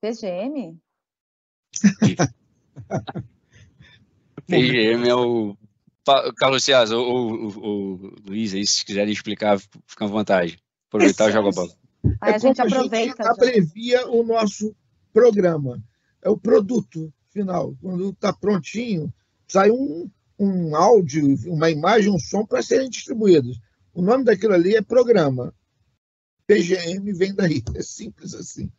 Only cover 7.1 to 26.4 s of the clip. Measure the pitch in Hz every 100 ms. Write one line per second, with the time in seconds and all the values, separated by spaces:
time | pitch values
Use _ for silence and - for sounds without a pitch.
7.1 | 123 117 110 110 101 107 104 98 92 95
8.1 | - 95 101 110 95 101 - - 101 104
9.1 | 104 - 101 107 101 - - _ - 107
10.1 | 107 104 95 87 82 _ _ _ 107 101
11.1 | - 110 107 101 92 87 _ _ _ -
12.1 | - - 214 240 262 226 262 233 226 233
13.1 | - 220 233 254 240 165 208 233 247 254
14.1 | 233 233 226 214 - 214 214 _ _ _
15.1 | 220 240 208 180 165 135 123 110 _ _
16.1 | _ 180 202 196 254 196 240 - 165 160
17.1 | _ _ 196 196 180 156 135 185 180 196
18.1 | 185 208 180 190 202 - 208 240 185 147
19.1 | - _ _ _ 190 196 240 277 311 302
20.1 | _ _ _ 202 185 165 151 185 233 165
21.1 | 151 147 135 113 165 165 156 165 220 202
22.1 | 190 - 196 220 254 226 226 262 214 -
23.1 | 240 214 165 120 123 _ _ _ 175 180
24.1 | 254 247 208 214 185 175 220 208 240 240
25.1 | 214 147 127 123 - _ _ _ _ _
26.1 | _ _ _